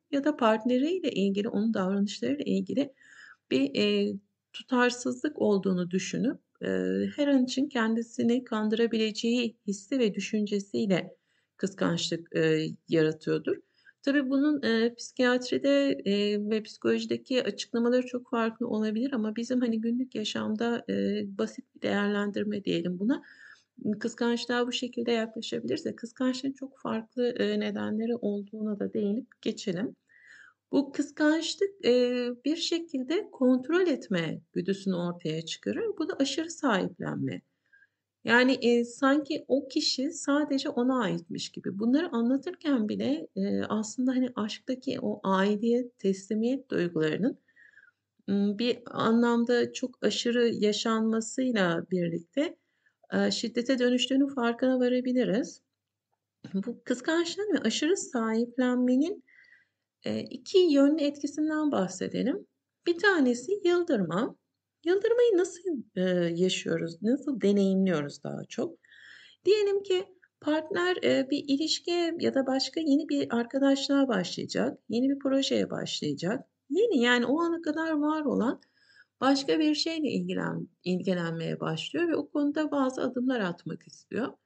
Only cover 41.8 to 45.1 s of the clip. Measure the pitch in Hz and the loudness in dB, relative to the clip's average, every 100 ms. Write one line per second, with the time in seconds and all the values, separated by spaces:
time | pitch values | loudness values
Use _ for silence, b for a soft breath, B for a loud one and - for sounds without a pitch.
41.8 | 226 277 349 233 233 269 359 370 311 262 | 2 2 2 0 0 0 -2 -6 0 0
42.8 | 214 196 226 311 - 190 196 196 - 214 | 0 -2 -2 -2 -4 -4 -2 -2 -2 -2
43.8 | 214 - 254 254 247 233 214 - - 254 | -4 -2 0 0 -2 -2 -6 -6 -8 -8
44.8 | - - 208 | -6 -6 -4